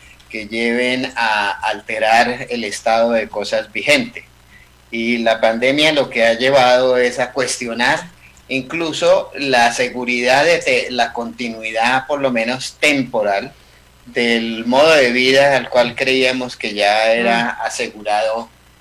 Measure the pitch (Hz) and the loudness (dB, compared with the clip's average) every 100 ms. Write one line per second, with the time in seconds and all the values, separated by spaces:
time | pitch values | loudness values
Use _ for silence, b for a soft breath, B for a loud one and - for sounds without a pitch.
0 | B B _ 110 104 113 117 117 123 127 | B B _ -14 -10 -4 -2 0 0 -2
1 | 127 - 117 107 101 95 104 104 - 110 | -4 -4 -2 0 -2 -4 -6 -6 -8 -2
2 | 107 113 120 123 - 120 107 101 117 113 | 4 4 4 -2 -6 -6 -6 -6 0 2
3 | 117 117 107 104 101 110 110 107 120 147 | 2 0 -2 -6 -4 -4 -4 -6 0 0
4 | 120 - - _ b b b _ _ 117 | 0 -12 -20 _ b b b _ _ -6
5 | 117 120 113 113 113 113 127 143 151 151 | -2 0 0 0 0 2 0 2 2 2
6 | 123 120 113 113 131 139 123 123 127 123 | 0 2 2 2 2 4 6 4 4 2
7 | 123 123 123 - 123 - 120 113 123 160 | 2 0 -4 -2 -4 -4 -6 -2 0 0
8 | - B B B - 131 131 160 165 143 | -4 B B B -8 -6 -6 -6 -6 0
9 | 170 175 - - 139 123 117 117 123 123 | 2 2 0 -6 0 2 2 2 -2 -4
10 | 123 123 123 131 156 165 - 123 107 123 | -4 0 2 4 4 2 2 0 0 -2
11 | 117 120 117 117 120 113 110 110 117 131 | -2 -4 -8 -8 -8 -8 -6 -2 0 0
12 | 127 147 135 120 113 127 - - 151 143 | -2 -2 -2 0 -2 -4 -8 -2 0 0
13 | 123 117 101 98 131 - b b b _ | 0 -2 0 -2 -4 -12 b b b _
14 | - 120 120 117 113 113 117 127 156 156 | -10 -4 0 0 -2 -4 0 4 6 6
15 | 127 123 127 135 143 135 120 127 120 117 | 4 2 2 4 4 2 0 0 0 0
16 | 131 131 127 127 123 - 113 104 101 107 | -2 0 0 -2 -6 -8 -8 -2 2 2
17 | 110 113 120 117 117 - 113 - 113 107 | 2 2 2 0 -2 -4 -6 -6 -8 -8
18 | 104 104 110 113 117 _ _ _ | -4 -2 0 -2 -6 _ _ _